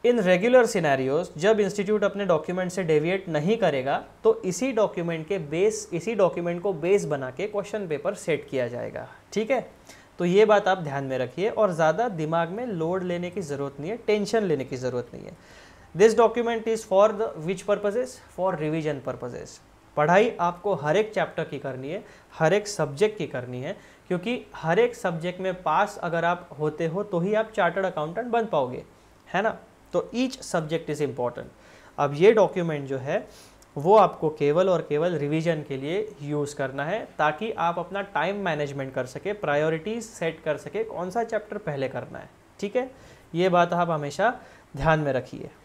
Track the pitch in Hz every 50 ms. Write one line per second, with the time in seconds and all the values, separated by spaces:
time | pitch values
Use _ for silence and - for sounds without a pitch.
0 | - 240 247 233 190 180 180 175 196 240 254 254 233 220 226 196 156 147 139 131
1 | 131 131 139 160 180 - - 147 160 208 226 208 208 190 190 208 196 196 214 208
2 | 208 196 190 196 202 180 175 160 - - 180 185 185 180 - 196 185 160 156 151
3 | 151 170 190 190 190 165 160 151 147 185 226 226 208 165 143 131 127 135 156 -
4 | - - - - - 220 220 226 - 185 175 - 247 269 247 226 208 190 - 180
5 | 170 170 165 160 156 - 202 190 160 143 151 170 196 220 214 - - - 170 165
6 | 170 220 240 202 190 165 - 180 175 170 175 175 175 202 190 151 156 175 202 202
7 | 170 156 151 139 131 127 127 - 185 208 208 202 190 - - 214 202 165 151 135
8 | - 180 202 - - 175 156 139 143 - - 131 123 117 120 120 113 110 113 -
9 | - - - - - _ - 202 220 220 269 233 175 - - - - - - -
10 | - _ _ - 175 180 175 202 220 214 214 202 202 190 190 185 165 143 135 139
11 | 135 131 131 127 127 123 - 165 185 233 - 214 214 196 170 156 160 156 160 190
12 | 240 254 190 160 156 151 165 170 170 165 185 220 254 247 202 165 160 165 185 190
13 | 185 180 175 175 175 180 175 208 175 139 143 135 143 139 139 - 143 170 226 240
14 | - - 208 214 202 202 - 226 208 185 151 135 127 131 135 123 127 127 123 123
15 | 117 - - - - - 170 - - - - - - - - - - - - 160
16 | 202 226 214 233 233 220 226 240 233 233 233 226 226 233 226 214 - - 190 190
17 | 208 220 208 196 226 226 - 165 151 170 196 185 - - 202 196 202 208 202 240
18 | 254 247 - - - - - - 180 190 185 151 151 151 156 165 151 156 143 135
19 | 120 135 123 123 123 123 123 - - - - - - - - _ _ - - 151
20 | 151 156 175 202 226 247 - - 170 175 170 - - 208 190 - 151 151 160 202
21 | 214 214 - 190 160 - - - 156 - 151 135 - 139 131 127 131 139 170 214
22 | - - - - - _ - - 160 160 185 208 208 - - - 156 139 139 139
23 | 208 214 214 - 156 127 - 127 123 123 123 123 131 160 202 - - - - -
24 | _ _ 180 175 175 226 247 - - - - - - 160 170 202 240 240 233 -
25 | - 185 175 160 165 180 175 180 185 190 175 180 - 160 156 180 208 202 - -
26 | - 170 165 170 165 170 175 175 - - - 139 151 151 151 - 165 160 156 196
27 | 208 202 - 170 170 196 214 214 220 220 - 208 185 170 170 196 190 185 - 156
28 | 151 160 175 220 240 247 226 233 220 - 185 151 131 120 127 - - - - _
29 | _ _ _ _ _ - - 180 208 220 - - - - - _ - - - 175
30 | - - - 233 262 254 254 - - - - 175 160 147 165 160 165 - 147 147
31 | 151 135 123 127 123 120 120 - 120 - - - - - - - - - _ -
32 | 147 139 143 143 175 214 233 220 185 - - 185 170 165 156 143 139 135 135 131
33 | 123 139 170 226 269 - - - - - - - - _ - 147 143 175 214 220
34 | 190 170 - - - 156 156 - 147 143 147 175 190 190 180 160 151 - 147 147
35 | 160 185 175 147 147 143 151 160 156 170 165 151 143 - 139 131 135 147 175 208
36 | 214 214 - - 147 143 147 147 143 139 - - 135 131 131 139 143 156 196 233
37 | 269 - - - 151 151 147 151 214 226 - - 165 170 170 175 165 175 190 202
38 | 196 190 - 147 156 185 202 208 196 180 156 147 147 139 139 139 135 131 127 135
39 | 123 123 - 147 - 190 208 208 - 151 143 147 151 160 165 160 156 208 220 240
40 | 220 - - - 175 165 160 - - 160 147 135 - 156 143 208 226 220 - 160
41 | 175 185 180 233 226 226 226 208 208 - 214 208 - 160 147 139 131 131 135 127
42 | 117 - - - - - - _ _ _ - - 202 202 - 254 254 262 - -
43 | - - - - - - - 165 180 190 175 175 170 175 175 175 175 170 165 151
44 | 147 143 - - 196 233 233 - - - - - - _ - 139 139 156 160 156
45 | 151 143 127 123 123 - - - - - - -